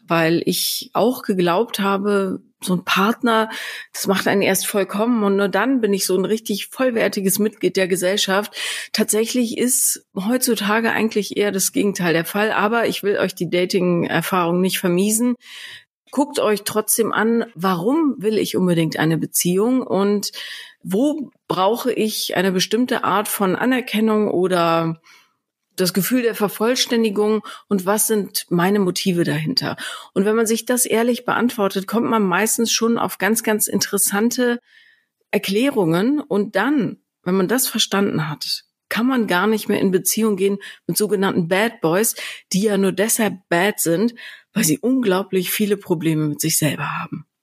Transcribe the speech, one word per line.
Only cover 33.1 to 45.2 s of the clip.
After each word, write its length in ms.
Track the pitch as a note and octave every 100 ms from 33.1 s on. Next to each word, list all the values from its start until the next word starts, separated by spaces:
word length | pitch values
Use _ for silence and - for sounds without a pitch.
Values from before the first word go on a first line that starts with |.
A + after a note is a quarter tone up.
| -
ganz, 240 | F#3+ A3+
ganz 240 | A3+ G#3+ -
interessante 920 | G3 - G3+ - G3+ A#3 B3+ B3 A#3+ - - _ _ _ _ _
Erklärungen. 880 | G3+ F#3+ G3+ C#4 B3+ D#3+ E3+ A#3 D4+
Und 360 | - G3+ G#3 F#3+
dann, 420 | A#3+ D4 F3+ - _ _
wenn 120 | F3+ F#3+
man 120 | F3+
das 200 | B3 -
verstanden 600 | A3 - F#3+ G3+ D#3 D#3
hat, 340 | D3 - - - _ _
kann 160 | G3 B3
man 220 | C4 G3
gar 200 | F3+ G#3
nicht 200 | G#3+ -
mehr 120 | G3+
in 120 | G3
Beziehung 440 | F3+ - G#3+ A3 F#3
gehen 200 | G3 G3+ - - -
mit 100 | E3+
sogenannten 500 | G#3 G3+ F#3+ - E3
Bad 340 | F#3+ A#3 A3+
Boys, 340 | D#3+ F3+ A3 - - - -
die 80 | F#3
ja 160 | G#3+ G3
nur 160 | F#3+
deshalb 420 | F3+ A3+ - G3+ F#3 _
bad 300 | E3+ G3+ G#3+
sind, 360 | D#3+ E3+ A#3 A#3 - - _
weil 100 | G#3
sie 160 | E3 D3+
unglaublich 720 | A#3 C4 A3 F#3